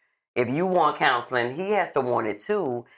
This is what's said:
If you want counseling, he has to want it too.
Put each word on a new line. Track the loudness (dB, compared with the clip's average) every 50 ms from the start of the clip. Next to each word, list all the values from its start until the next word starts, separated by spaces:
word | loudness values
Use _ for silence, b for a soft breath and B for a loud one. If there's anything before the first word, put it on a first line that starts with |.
| _ _ _ _ _ _ -2
If | -2 0 0
you | 0 -2 0
want | 2 2 4 4 2 2
counseling, | 2 2 2 2 0 -2 -2 0 0 0 0 -2
he | -4 -2 0
has | 0 0 0 0
to | 0 0
want | 0 2 0 0 0
it | -2 -4 -4
too. | -4 -2 -2 -2 -2 -2 -4 -6 -8 b b